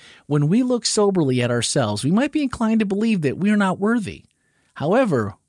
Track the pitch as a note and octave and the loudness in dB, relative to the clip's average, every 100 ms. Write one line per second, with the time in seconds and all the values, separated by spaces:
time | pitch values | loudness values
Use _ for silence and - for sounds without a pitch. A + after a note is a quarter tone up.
0 | - - - D3 D3 A3 B3+ A#3+ - - | -20 -20 -4 0 2 2 2 -2 -2 0
1 | G3+ F#3 C#3 B2+ A#2+ A#2+ A2 D3 A2 G#2 | 2 2 0 0 0 -2 -2 0 -2 -2
2 | C3 G3+ C#4+ D4+ C#4 - A3 A3+ G3+ G3 | 0 0 0 -2 -4 -2 0 0 0 0
3 | A3+ G3+ D3 B2 G3+ G#3 F#3+ F3 G3+ A#3+ | 0 0 -2 0 0 2 0 0 0 -2
4 | D#3+ D2+ - _ _ _ _ - C#3 A3+ | -4 -10 -18 _ _ _ _ -6 0 2
5 | B3 C3 G2+ - | 2 0 -2 -8